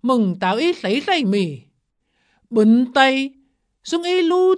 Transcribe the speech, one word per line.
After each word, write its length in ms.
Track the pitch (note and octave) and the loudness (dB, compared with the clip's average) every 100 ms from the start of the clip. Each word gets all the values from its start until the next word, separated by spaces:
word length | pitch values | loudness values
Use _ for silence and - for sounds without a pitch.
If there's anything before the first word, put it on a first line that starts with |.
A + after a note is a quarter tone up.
mừng 380 | A#3+ B3 G3 F3 | -2 0 0 -2
táo 160 | F#3 A3 | -4 -2
ít 280 | E4 F4 | -2 -2
lấy 180 | F#3+ A#3+ C#4+ | -4 -4 -2
lấy 180 | F4 A3 | -2 0
mì. 340 | G3+ F3 C3+ _ _ _ _ _ _ _ _ - | -2 -2 -6 _ _ _ _ _ _ _ _ -6
Bấn 440 | A#3 G#3+ A#3+ B3+ | 0 4 4 2
tay, 400 | C4+ C4 C4+ C4+ _ _ _ _ _ | 2 2 0 -4 _ _ _ _ _
sung 200 | - E4 | -6 -6
ấy 200 | F4 F#4 | -2 0
lú 320 | E4+ F4+ F#4 | 0 2 2